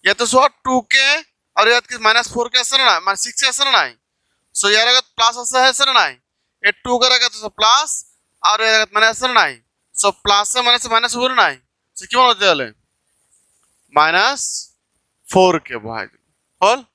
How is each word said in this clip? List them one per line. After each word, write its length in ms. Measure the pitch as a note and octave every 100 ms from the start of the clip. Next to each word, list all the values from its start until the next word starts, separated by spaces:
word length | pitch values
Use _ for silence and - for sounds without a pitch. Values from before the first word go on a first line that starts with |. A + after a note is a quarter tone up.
| F#3
ইয়াতে 180 | G#3 A#3+
চোৱা 160 | B3+ C#4 _
টু 100 | B3+ B3+ A3
কে 140 | C4+ C4+ D4+ D#4+ _ _ G3
আৰু 120 | A3
ইয়াত 140 | A#3+ _
কি 80 | B3 A3
মাইনাছ 200 | A3+ A#3
ফ'ৰ 140 | A#3+ A#3+
কে 60 | B3+
আছে 120 | A#3+ C4+
নে 40 | B3+
নাই? 80 | E3+
মানে 140 | F#3 G3
ছিক্স 160 | A#3+ -
কে 80 | C4+
আছে 160 | B3
নে 80 | C#4 A#3
নাই? 120 | C3+ A#2+ _ _ _ _ _
চ' 160 | - G3+
ইয়াৰ 140 | G#3+ A#3+
আগত 180 | B3+ - -
প্লাছ 180 | A3+ A#3+
আছে, 160 | B3 B3+ C4
আছে 120 | B3+ C#4
নে 60 | B3
নাই? 120 | D#3+ B2 _ _ _ _
এই 80 | G3+ -
টু 80 | B3 B3
কেৰ 120 | B3+ B3
আগত 160 | A#3+ A3
আছে 120 | G#3+ -
প্লাছ 280 | A3 C4 D#4 - - _ _ _
আৰু 200 | F#3 G#3+
ইয়াৰ 120 | A3 A3
আগত 100 | G#3+
মাইনাছ 180 | G#3 A3 A3
আছে 100 | B3+
নে 60 | A#3
নাই? 120 | D#3+ A#2+ _ _ _ -
চ' 120 | G3+ -
প্লাছে 340 | G3+ G3+ G#3 B3+ A#3+
মাইনাছে 220 | A#3+ A#3+
মাইনাছ 240 | A3+ A#3+ A#3+
হ'ব 80 | B3+
নে 40 | B3+
নাই? 120 | F3+ C3 _ _ _ -
চ' 120 | F3+
কিমান 140 | A#3+ B3+
হ'ব 60 |
তেতিয়াহ'লে? 340 | G3+ G3+ D3+ A#2+ _ _ _ _ _ _ _ _ _ _ _ _
মাইনাছ 460 | D3 D#3 F3 A3+ C#4 - - - _ _ _ _ _ -
ফ'ৰ 280 | F#3+ F#3 E3 -
কে 100 | A#2+
বহাই 220 | A2 A2+ G2+
দিম। 160 | _ _ _ _ _
হ'ল? 160 | G3 C4 B3